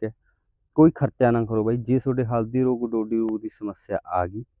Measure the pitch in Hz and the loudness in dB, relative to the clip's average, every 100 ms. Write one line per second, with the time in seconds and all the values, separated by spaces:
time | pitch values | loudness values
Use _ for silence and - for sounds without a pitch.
0 | 107 - _ _ _ _ _ - 160 - | -6 -10 _ _ _ _ _ 4 4 4
1 | 135 - 123 117 113 113 110 123 117 131 | -4 2 2 2 0 0 0 -2 0 -2
2 | 135 127 117 120 113 127 127 120 117 113 | 0 -2 -2 -2 -2 0 0 0 -2 -2
3 | 110 113 113 110 110 - 104 95 - 98 | -2 -2 -2 -4 -8 -10 -10 -10 -6 -8
4 | - 90 90 104 - _ | -4 -4 -4 -6 -14 _